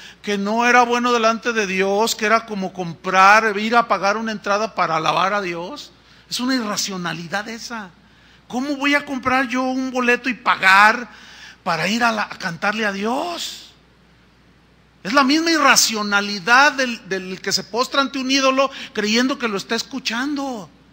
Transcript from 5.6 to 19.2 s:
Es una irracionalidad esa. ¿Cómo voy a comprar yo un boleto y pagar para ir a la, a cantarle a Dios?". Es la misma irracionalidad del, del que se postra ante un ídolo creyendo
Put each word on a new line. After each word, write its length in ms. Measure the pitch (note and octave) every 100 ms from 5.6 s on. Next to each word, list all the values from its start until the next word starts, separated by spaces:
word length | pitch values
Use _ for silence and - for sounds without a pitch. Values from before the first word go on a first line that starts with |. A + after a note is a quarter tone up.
| F3+ C#4+ - - _ - _
Es 100 | -
una 140 | B3
irracionalidad 960 | C4 G#3+ F#3+ - F#3 F3 D#3+ E3+ G3 A3
esa. 420 | A3+ - A#3 F#3 - _ _ _ _ -
¿Cómo 300 | A#3+ C#4 C#4
voy 180 | C#4+
a 100 | C#4+
comprar 440 | C#4+ C4 B3+ B3+ C4
yo 140 | B3+
un 280 | C4 C4 C4
boleto 380 | B3 A#3+ A#3+ C4
y 60 |
pagar 720 | G3+ - F3 F#3+ G3 G#3+ B3 A#3 - - - - -
para 260 | - E3 E3+
ir 160 | A3+
a 80 | A#3
la, 120 | A3
a 140 | G3+ -
cantarle 460 | F#3 E3 G3+ G#3+
a 80 | G#3+
Dios?". 760 | G3 G#3 C4 F4 E4+ - - - _ _ _ _ _ _ _ _ _ _ _ _ _
Es 120 | -
la 100 | C#4
misma 260 | C4 D#4 E4
irracionalidad 1200 | E4 C4+ A3 - A3 G#3 G3+ G3+ G#3 F3 B3 D4
del, 360 | C4+ B3+ A3+ F3+
del 320 | F#3+ F#3 F#3+
que 120 | G3
se 120 | F#3
postra 380 | - A3 A#3+ C#4
ante 160 | C4+ C#4
un 120 | C4
ídolo 400 | C4+ C4 C4 C4+ - -
creyendo 460 | A3 G#3 A3+